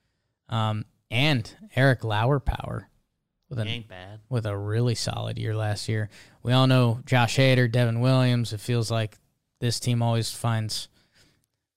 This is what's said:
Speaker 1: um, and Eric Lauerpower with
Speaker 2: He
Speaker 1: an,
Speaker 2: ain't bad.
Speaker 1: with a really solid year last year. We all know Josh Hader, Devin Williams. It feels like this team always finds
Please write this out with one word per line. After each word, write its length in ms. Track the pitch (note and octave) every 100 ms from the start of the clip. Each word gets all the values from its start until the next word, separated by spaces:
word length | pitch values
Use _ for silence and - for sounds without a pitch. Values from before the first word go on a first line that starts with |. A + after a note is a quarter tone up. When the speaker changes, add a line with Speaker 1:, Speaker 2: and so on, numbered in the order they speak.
| _ _ _ _ -
Speaker 1:
um, 380 | A#2 A2 G#2+ - _ -
and 420 | A#2 D3+ C3 - - - B2+
Eric 260 | C3+ B2
Lauerpower 840 | A2+ G#2 A#2+ C#3+ - - - A2+ - _ _ _ _ _ -
with 80 | A#2
Speaker 2:
He 60 |
Speaker 1:
an, 40 | A2
Speaker 2:
ain't 200 | A#2 G#2
bad. 320 | F#2 F#2+ A2 -
Speaker 1:
with 160 | B2 G#2+
a 100 | G2+
really 380 | G2+ A2+ B2
solid 460 | A2+ - - A2+ A2+
year 160 | A2+ A2
last 340 | G#2+ G#2 -
year. 200 | A2 G#2 - - _
We 100 | A2+
all 140 | B2+ C3
know 340 | C3 A#2+ A#2 -
Josh 320 | B2+ A#2+ -
Hader, 320 | C3 B2+ B2
Devin 300 | B2 A#2 A#2
Williams. 540 | B2+ C3 B2+ A#2+ A2
It 60 | G#2+
feels 320 | - A#2+ A2
like 260 | A2+ G#2+ - _ _ _ _
this 200 | A#2+ -
team 240 | B2 A#2+
always 280 | A#2 A#2 A2
finds 560 | - A#2 A2+ A2 - - _ _ _ _ _ _ _ _